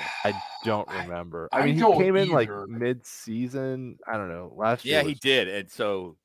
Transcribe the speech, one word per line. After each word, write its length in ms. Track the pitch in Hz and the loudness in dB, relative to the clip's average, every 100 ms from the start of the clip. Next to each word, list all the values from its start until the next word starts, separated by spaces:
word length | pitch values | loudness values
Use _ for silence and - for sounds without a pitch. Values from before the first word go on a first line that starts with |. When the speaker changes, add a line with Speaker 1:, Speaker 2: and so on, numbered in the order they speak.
| 78 - | -4 -2
Speaker 1:
I 160 | 104 104 - - | 0 0 -6 -6
don't 240 | 113 107 - | 0 0 -2
Speaker 2:
I, 140 | 95 | -6
Speaker 1:
remember. 480 | 87 87 87 82 82 | -8 -8 -8 -8 -2
Speaker 2:
I 100 | - | 2
Speaker 1:
I 40 | 143 | 2
mean, 80 | |
he 60 | 156 | 6
Speaker 2:
don't 160 | 226 196 | 6 8
Speaker 1:
came 180 | 190 190 | 6 4
in, 140 | 190 | 4
like, 180 | 156 110 | 4 2
Speaker 2:
either. 200 | 101 98 | -2 -8
Speaker 1:
mid-season. 1300 | 117 120 127 - - - 113 123 135 131 131 127 - - | -4 -2 -2 -6 -16 -8 -4 -4 -4 -4 -6 -8 -14 -8
I 100 | 110 | -6
don't 120 | 95 | -6
know. 240 | 85 90 - | -8 -10 -4
Last 300 | 110 120 127 | 0 0 0
Speaker 3:
Yeah, 120 | 151 | 0
Speaker 1:
year 60 | |
Speaker 3:
he 60 | 147 | 0
Speaker 1:
was 100 | 143 | -2
Speaker 3:
did. 280 | 135 135 92 | 2 2 2
And 220 | 101 92 | -2 -8
so, 480 | - 107 98 90 78 | -4 -2 -2 -4 -14